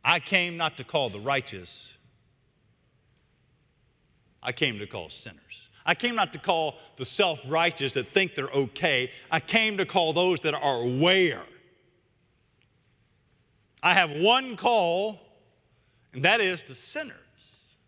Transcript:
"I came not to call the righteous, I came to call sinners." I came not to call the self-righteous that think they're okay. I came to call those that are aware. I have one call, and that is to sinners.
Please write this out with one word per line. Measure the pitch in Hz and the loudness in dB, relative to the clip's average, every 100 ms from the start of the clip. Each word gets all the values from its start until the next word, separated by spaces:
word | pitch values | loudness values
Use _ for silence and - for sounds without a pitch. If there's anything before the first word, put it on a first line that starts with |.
"I | 131 170 | 2 0
came | - 190 175 170 | 2 0 0 -2
not | 160 - | -4 -4
to | |
call | 127 156 127 | -4 -2 -2
the | 101 | -4
righteous, | 113 139 131 95 87 - - - _ _ _ _ _ _ _ _ _ _ _ _ _ _ _ _ _ _ _ _ _ _ _ _ | -2 -2 -4 -14 -16 -20 -20 -20 _ _ _ _ _ _ _ _ _ _ _ _ _ _ _ _ _ _ _ _ _ _ _ _
I | 127 | -10
came | 127 143 104 | -2 -4 -4
to | 104 | -10
call | 101 78 | -10 -12
sinners." | - - 85 _ - - _ | -16 -18 -20 _ -20 -20 _
I | 156 175 | -2 0
came | 240 | 0
not | 226 175 | -2 -2
to | 156 | -4
call | 196 170 156 - - - | -2 0 -2 -6 -20 -10
the | |
self-righteous | 127 - 190 147 127 160 170 170 135 | -8 0 0 0 -2 0 0 0 -4
that | 135 117 | -4 -2
think | 196 185 - | 0 0 -4
they're | 135 | -2
okay. | 139 131 - 170 131 127 - - | 0 -2 0 0 0 -2 -10 -4
I | 160 | -4
came | - 226 220 202 | 2 2 2 -2
to | 185 | 0
call | 190 160 | 0 2
those | 156 185 175 | 2 2 2
that | 156 | -2
are | 143 147 127 | 0 0 0
aware. | 120 127 165 190 175 127 - - _ _ _ _ _ _ _ _ _ _ _ _ _ _ _ _ _ _ _ _ _ _ | 0 2 4 4 2 0 -12 -20 _ _ _ _ _ _ _ _ _ _ _ _ _ _ _ _ _ _ _ _ _ _
I | 165 | 4
have | 180 170 | 4 4
one | 147 196 247 262 202 | 2 4 4 2 -2
call, | 202 226 175 170 214 196 - _ _ _ _ _ _ _ _ | 2 4 2 0 -2 -6 -20 _ _ _ _ _ _ _ _
and | 127 | 0
that | 160 226 | 2 2
is | 190 180 | 0 -2
to | - 127 | -10 -16
sinners. | - 294 302 - _ _ - - _ _ | -12 -10 -12 -16 _ _ -20 -20 _ _